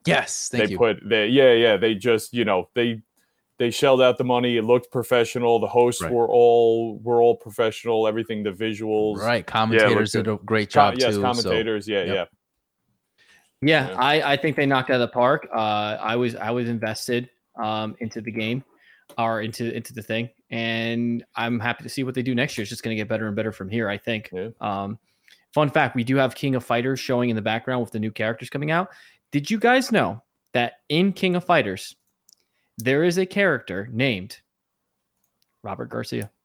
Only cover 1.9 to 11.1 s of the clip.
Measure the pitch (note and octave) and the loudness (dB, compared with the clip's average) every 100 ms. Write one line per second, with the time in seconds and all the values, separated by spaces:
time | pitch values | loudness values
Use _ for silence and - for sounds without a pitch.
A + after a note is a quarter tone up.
1.9 | G#2 A#2+ A2+ - A#2+ G#2+ F#2+ F2 B2 A#2+ | 0 0 0 -2 -2 0 0 -2 -2 -2
2.9 | A2+ - _ _ _ _ - A#2+ - C#3+ | -4 -12 _ _ _ _ -4 -2 2 4
3.9 | B2+ B2+ B2 B2+ B2 B2 A#2 A2 B2 - | 6 6 4 0 0 0 0 4 2 2
4.9 | B2+ A2+ B2 A2+ B2+ A#2+ A#2 G#2 A#2+ A#2+ | -6 0 2 2 0 2 2 2 2 2
5.9 | A#2+ E2+ A#2+ A#2 A#2+ A#2+ A#2 A#2 A2+ A2+ | 2 -2 0 4 6 6 6 4 2 -2
6.9 | G#2+ A2+ A#2+ A#2 A2+ A2+ - A2 - A#2 | -6 0 4 4 4 -2 -2 -2 -2 -2
7.9 | A2+ A2 A2 A2 G#2+ G#2 F#2 A2 G#2 A2 | 0 0 0 -4 -4 -6 -4 -4 -4 -2
8.9 | G#2+ G#2+ G2+ G#2+ A#2+ - A#2 A2 A2+ G#2 | 0 0 0 -2 -2 -2 0 2 4 6
9.9 | G#2 G#2+ A2 G#2 G#2+ G#2 A2 G#2 - G#2 | 4 0 -2 -2 -4 -2 -2 2 4 4
10.9 | B2+ B2 | 4 0